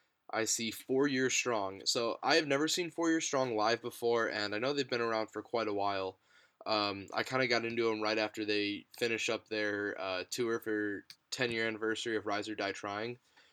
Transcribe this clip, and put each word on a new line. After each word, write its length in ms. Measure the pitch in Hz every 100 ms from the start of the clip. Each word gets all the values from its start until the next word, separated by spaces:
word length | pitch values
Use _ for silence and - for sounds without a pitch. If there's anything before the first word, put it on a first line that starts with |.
| _ _ -
I 140 | 110 110
see 260 | - 113
Four 360 | - - 131 147
Year 220 | 131 131
Strong. 540 | - 127 110 95 98 110
So, 320 | 127 117 -
I 120 | 123 160
have 120 | 147
never 200 | 139 156
seen 220 | - 170
Four 220 | - 165
Year 100 | 160
Strong 340 | - 135 127 107
live 280 | 107 117
before, 460 | 117 - 117 117 113
and 260 | 101 104 107
I 20 |
know 160 | 131
they've 160 | 143 127
been 100 | 120
around 280 | 117 110 107
for 160 | 107
quite 240 | - 117 107
a 60 |
while. 440 | 101 101 98 95 - _ _ _ - -
Um, 400 | 107 101 98 92
I 80 | -
kinda 240 | 123 131 127
got 180 | 117 117
into 260 | 117 113
'em 100 | 107
right 160 | 107 110
after 280 | 107 - 104
they 420 | 104 101 104 - -
finished 320 | 117 113 -
up 180 | 110 -
their, 480 | 107 104 104 101 -
uh, 220 | 95 92 92
tour 280 | - 117 113
for 460 | 110 107 104 98 - - _
ten-year 380 | - 120 113 113
anniversary 480 | 107 110 110 120 107
of 100 | 104
Rise 240 | 104 104
or 60 | 107
Die 160 | 98
Trying. 480 | 95 104 101 117 123 _ _ -